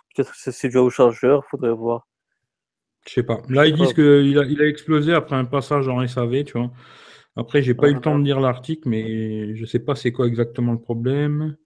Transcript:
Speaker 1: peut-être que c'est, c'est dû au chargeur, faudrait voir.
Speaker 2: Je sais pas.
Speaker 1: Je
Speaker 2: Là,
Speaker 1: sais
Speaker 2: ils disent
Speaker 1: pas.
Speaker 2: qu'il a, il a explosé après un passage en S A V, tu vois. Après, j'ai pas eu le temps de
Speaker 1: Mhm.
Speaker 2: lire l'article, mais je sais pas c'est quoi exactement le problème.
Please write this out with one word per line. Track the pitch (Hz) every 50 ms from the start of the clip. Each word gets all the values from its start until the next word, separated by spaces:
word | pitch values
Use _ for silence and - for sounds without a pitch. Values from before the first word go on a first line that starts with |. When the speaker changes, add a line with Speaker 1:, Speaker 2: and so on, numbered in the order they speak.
| _ _ _
Speaker 1:
peut-être | - 131 -
que | - -
c'est, | - 131
c'est | 123 - - 127
dû | 117 131
au | 127 123
chargeur, | - - 127 120 113 - - 127 143 139 -
faudrait | - - 123 123 117
voir. | 117 110 113 117 117 117 - _ _ _ _ _ _ _ _ _ _ _ _ _ _ _ _ _ _ _ _
Speaker 2:
Je | - -
sais | 131
pas. | 120 - 113 104 - 127
Speaker 1:
Je | 131
Speaker 2:
Là, | 139 151
Speaker 1:
sais |
Speaker 2:
ils | 160 151
disent | 160 175 131
Speaker 1:
pas. | 120
Speaker 2:
qu'il | 160 147 147 143 143 139 139 139 143
a, | 143
il | 131 147 143
a | 151
explosé | 151 147 - - 160 156 151 147 160
après | 170 156 - - 139
un | 131 127
passage | 120 139 139 131 - 151 143 135 131
en | 127 123
S | 127 120 123 127
A | 120
V, | 117 127 139 143
tu | - - 117
vois. | 123 123 123 - - - - - - - - - _ _ _
Après, | - 135 - - 147
j'ai | 127 123 123
pas | 127 147 143
eu | 143
le | 135
temps | - 156 147 147
de |
Speaker 1:
Mhm. | 143
Speaker 2:
lire | 143 139 135
l'article, | 135 127 120 123 - - 160 156 - 127
mais | 110 110 110 113 110 110 110 110 107 107 107 104 110
je | 110 113
sais | - - 123
pas | 127 147 135
c'est | 127 - 123
quoi | 127 - 123
exactement | 120 117 120 117 117 - 127 120 120
le | 117 117
problème. | - - 117 117 117 127 139 143 147 147 147 151 156 156 151 - _